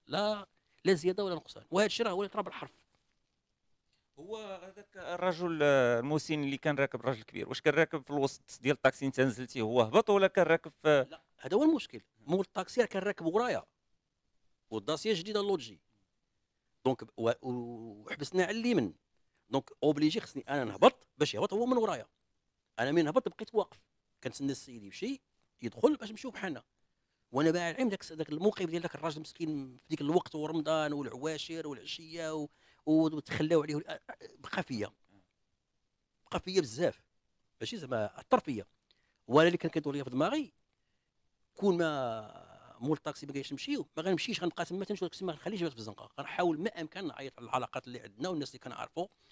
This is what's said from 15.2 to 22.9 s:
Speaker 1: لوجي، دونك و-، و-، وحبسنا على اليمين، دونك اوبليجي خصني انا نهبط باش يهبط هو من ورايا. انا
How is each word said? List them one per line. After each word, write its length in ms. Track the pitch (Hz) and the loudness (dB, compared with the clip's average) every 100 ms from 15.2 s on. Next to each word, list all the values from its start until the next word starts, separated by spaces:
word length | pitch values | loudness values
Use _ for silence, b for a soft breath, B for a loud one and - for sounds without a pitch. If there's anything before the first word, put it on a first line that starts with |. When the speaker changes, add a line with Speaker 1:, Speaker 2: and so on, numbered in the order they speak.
| 190 208 | 0 -2
Speaker 1:
لوجي، 380 | 202 180 113 92 _ _ _ _ _ _ _ _ _ _ | 0 -2 -4 -18 _ _ _ _ _ _ _ _ _ _
دونك 180 | 131 131 | -2 -2
و-، 280 | 113 - 113 | -6 -2 0
و-، 60 | 120 | 0
وحبسنا 1040 | 131 123 120 120 113 104 110 147 143 185 | -4 -6 -8 -12 -14 -16 -12 -10 -2 0
على 160 | 175 220 | 0 0
اليمين، 340 | 240 196 101 - _ _ _ _ _ | 2 2 2 -4 _ _ _ _ _
دونك 200 | 131 - - | -4 -4 0
اوبليجي 380 | 151 147 151 185 | 0 2 2 0
خصني 240 | - 135 123 | -6 -10 -4
انا 160 | 139 | -2
نهبط 420 | 113 98 226 - _ - | -2 6 6 6 _ -2
باش 160 | 147 | -2
يهبط 180 | 104 - | 0 -2
هو 140 | 202 240 | 0 2
من 100 | 254 | 2
ورايا. 300 | 214 135 - _ _ _ _ _ _ - | 0 -2 -10 _ _ _ _ _ _ -4
انا 140 | 127 | 2